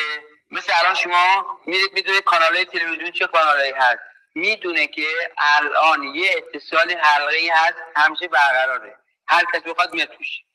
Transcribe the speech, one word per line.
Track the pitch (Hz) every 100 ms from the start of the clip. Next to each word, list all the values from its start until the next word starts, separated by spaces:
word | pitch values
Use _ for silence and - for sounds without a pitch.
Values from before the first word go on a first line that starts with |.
| 151 - - _ _
مثل | - - -
الان | 180
شما | 180 180 175 180 190 - - -
می‌رید | 185 196
می‌دونید | 190 185 196
کانال‌های | - 226 214 214
تلویزیون | 180 175 165 160 170
چه | - 185
کانالایی | 165 156 143 139
هست، | 131 127 117 - _ _
می‌دونه | 156 190 214 180 165 147
که | - 151 160 170 -
الان | 147 147 147 - 156 156
یه | 139 143 190 175
اتصال | - 147 - 165 170
حلقه‌ای | 175 156 147 147 160 165
هست | 165 165 170 - 151
همیشه | 151 156 175
برقراره، | 160 143 131 131 127 107 - _ _ -
هر | - 170
کس | 170
بخواد | 165 170 175
میاد | 165 143
توش. | - - - _